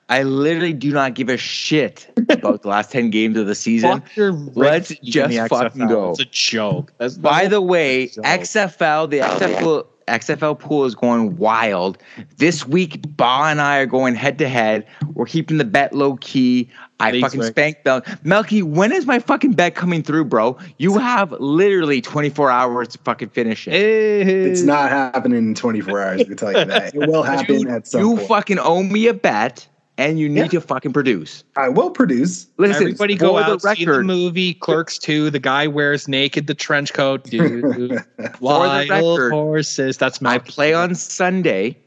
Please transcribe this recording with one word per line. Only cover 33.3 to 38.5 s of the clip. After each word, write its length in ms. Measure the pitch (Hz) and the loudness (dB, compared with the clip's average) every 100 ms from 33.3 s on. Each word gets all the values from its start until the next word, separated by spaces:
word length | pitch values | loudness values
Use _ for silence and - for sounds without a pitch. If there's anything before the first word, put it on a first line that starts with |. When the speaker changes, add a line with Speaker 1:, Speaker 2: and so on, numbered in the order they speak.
Speaker 1:
for 80 | 175 | 4
Speaker 2:
out, 180 | 160 190 | 2 2
Speaker 1:
the 120 | 196 | 0
Speaker 2:
see 100 | 214 | 0
the 60 | 165 | 2
Speaker 1:
record, 160 | 135 190 | 2 2
Speaker 2:
movie, 480 | 180 180 175 180 | 0 0 0 -2
Clerks 420 | - - 160 160 - | -2 -2 0 -2 -6
two, 320 | - 151 151 | -2 0 0
the 120 | 143 | -2
guy 260 | 135 139 151 | 0 0 0
wears 400 | 147 143 143 - | 0 0 -2 -2
naked, 400 | 135 139 - 151 | -2 0 -2 -4
the 80 | |
trench 380 | 147 - 147 143 | -4 -2 -2 -2
coat, 320 | - 135 135 | 0 0 -2
dude. 380 | - 117 156 120 | -2 0 0 0
Speaker 3:
<laughs> 0 | |
Speaker 1:
For 640 | 131 123 123 120 - - 107 | -2 -2 -4 -6 -8 -12 -12
the 80 | - | -4
Speaker 2:
Wild 480 | 127 | 0